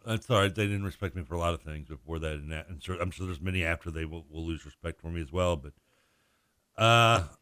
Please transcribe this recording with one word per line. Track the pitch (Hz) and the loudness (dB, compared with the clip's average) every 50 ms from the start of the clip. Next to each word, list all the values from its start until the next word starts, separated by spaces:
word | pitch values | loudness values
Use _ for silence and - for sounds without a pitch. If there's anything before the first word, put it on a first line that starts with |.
| - | -6
That's | 113 110 107 - - | -4 -4 -2 0 2
all | 123 101 | 4 4
right. | 98 98 87 | 4 4 4
They | 110 104 | 2 0
didn't | 101 101 98 101 | 2 2 0 -2
respect | 95 - - 101 90 - | -4 -4 -4 -6 -6 -4
me | 92 85 | -6 -6
for | - 85 | -4 -2
a | 85 | 0
lot | 85 87 85 | 0 0 0
of | 78 - | -2 -4
things | 76 76 76 73 78 | -8 -10 -10 -10 -10
before | 78 71 - 76 82 80 | -14 -14 -10 -8 -6 -4
that, | 78 78 76 | -4 -4 -4
and | 73 73 76 | -6 -6 -8
that, | 80 78 78 - | -8 -8 -8 -10
and | 87 73 | -12 -10
sure, | - - 92 85 | -8 -6 -4 -2
I'm | 87 95 | -2 -4
sure | - - 95 | -4 -4 -6
there's | 92 90 69 | -6 -6 -4
many | 80 95 92 92 85 | -4 -2 0 0 2
after | 82 85 82 - 85 | 0 0 -2 -4 -6
they | 78 80 80 | -6 -6 -6
will, | 78 82 85 80 71 | -6 -8 -10 -14 -12
will | 76 80 82 | -10 -6 -4
lose | 82 82 76 - | -4 -4 -6 -8
respect | 73 - _ - 85 80 _ | -14 -16 _ -10 -10 -8 _
for | - | -8
me | 82 85 85 | -6 -6 -6
as | 78 69 76 | -6 -4 -2
well. | 92 90 87 87 | 0 2 2 2
But, | 76 65 73 - _ _ _ _ _ _ _ _ _ _ _ _ _ _ _ _ _ _ _ _ - | 0 -4 -10 -18 _ _ _ _ _ _ _ _ _ _ _ _ _ _ _ _ _ _ _ _ 4
uh, | 110 113 117 117 117 113 117 101 85 73 - _ | 6 6 8 8 8 8 6 4 2 -2 -8 _